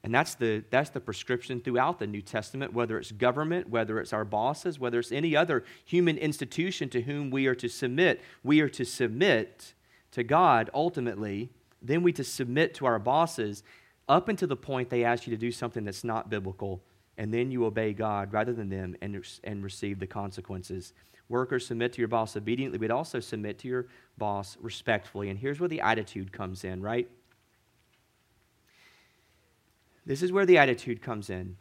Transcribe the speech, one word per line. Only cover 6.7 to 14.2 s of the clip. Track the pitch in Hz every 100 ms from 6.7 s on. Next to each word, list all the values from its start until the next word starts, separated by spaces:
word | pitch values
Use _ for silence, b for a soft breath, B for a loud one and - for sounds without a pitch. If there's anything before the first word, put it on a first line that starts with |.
| - 135
to | 123
whom | 120 143 143
we | 135 135
are |
to | 127 120
submit. | - 131 135 180 - B B
We | 127 151
are | 143
to | -
submit | 120 - 117 104 202 117 104 - - _ b b b
to | -
God | 117 151 180 120 110
ultimately, | 139 170 160 120 101 104 101 123 _ _ _
then | 117 160
we | 175
to | -
submit | 127 - 120 131 165
to | -
our | 131 113
bosses | 110 147 165 - 107 101 b b b b -
up | 156